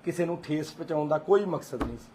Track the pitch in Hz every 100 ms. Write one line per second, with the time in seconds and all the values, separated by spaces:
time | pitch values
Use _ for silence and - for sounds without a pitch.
0 | 175 165 170 170 160 151 156 - 170 156
1 | 151 151 151 202 196 143 - 123 117 117
2 | -